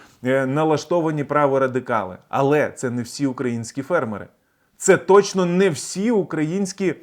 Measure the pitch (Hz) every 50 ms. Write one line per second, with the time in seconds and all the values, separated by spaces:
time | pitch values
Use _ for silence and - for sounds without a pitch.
0 | - - _ _ - 127 131 135 135 131 135 151 160 160 156 143 151 - 180 175
1 | 160 160 156 151 139 - 143 147 147 139 135 135 135 127 123 131 123 127 123 110
2 | 98 92 92 - - _ - 127 139 139 147 151 131 98 - - - 127 117 123
3 | 120 117 - - 143 135 127 127 135 123 117 117 117 - - - 127 - 180 165
4 | 135 113 104 95 92 - _ _ _ _ _ _ _ _ _ - - - 185 156
5 | - - 190 202 196 202 - 190 185 175 175 180 196 190 156 120 - - - 175
6 | 196 233 247 208 175 - - 156 151 151 170 196 202 185 - - 196 180 139 -